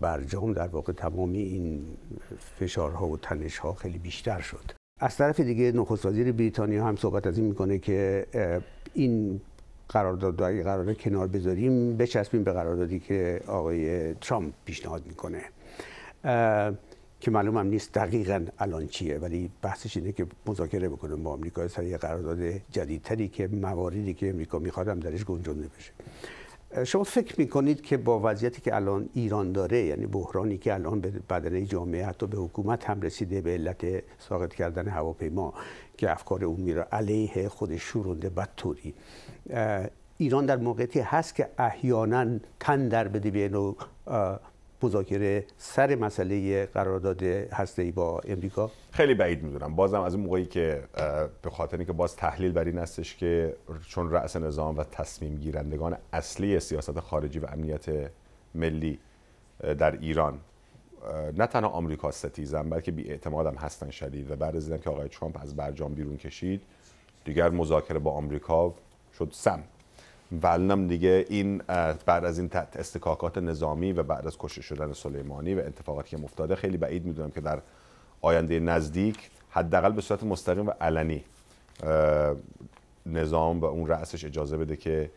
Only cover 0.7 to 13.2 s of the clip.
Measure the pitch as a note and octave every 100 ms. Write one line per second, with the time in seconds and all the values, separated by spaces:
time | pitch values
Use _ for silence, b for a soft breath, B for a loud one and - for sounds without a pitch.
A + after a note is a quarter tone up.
0.7 | D#2+ D2+ F2 E2 F2+ F2+ F#2+ F#2+ F#2 E2+
1.7 | D2 D#2 - - - - - - - F#2
2.7 | - D2+ D#2+ F2 D#2 - D#2 D2+ - D#2
3.7 | F#2+ F2+ F2 F2 - A#2 F#2 - - -
4.7 | - _ - C3 - C#3+ D3+ B2 A2+ B2
5.7 | A#2+ G#2+ G#2+ F#2+ G#2+ B2 A2+ A2+ A2 G#2
6.7 | G#2 A2+ G#2 G#2 G2 F#2+ G2 A2 G2+ F#2+
7.7 | G2 G#2 G2 F#2+ G2 - A#2+ F2+ F2 -
8.7 | - - - C3 A2+ G#2 G2 - - -
9.7 | - - A2 F#2+ F#2 F#2+ F2 F#2 G2+ F2
10.7 | F#2+ F#2 G#2+ - G2 F#2+ G2 F2+ F2+ B2+
11.7 | B2+ A#2+ A#2 B2 A2+ G2+ A2+ G2 F2+ E2
12.7 | F2 F2 F2+ - G2